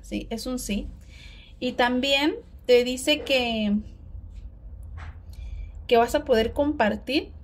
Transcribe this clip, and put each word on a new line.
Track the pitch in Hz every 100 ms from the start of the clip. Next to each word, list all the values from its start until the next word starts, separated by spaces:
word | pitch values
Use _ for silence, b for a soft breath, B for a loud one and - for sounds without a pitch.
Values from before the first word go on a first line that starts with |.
sí, | - 208 -
es | 226 247
un | 254
sí. | - 202 - - B B B B B -
Y | 254
también | - 240 254 277 277 302 466 - - -
te | 247
dice | 247 254 302 294
que, | - 269 240 226 208 208 - B - - - - - - - - - - - - - B B B B - -
que | 233
vas | 233 302
a |
poder | 294 226 226
compartir | - 294 302 214 - - 285 - -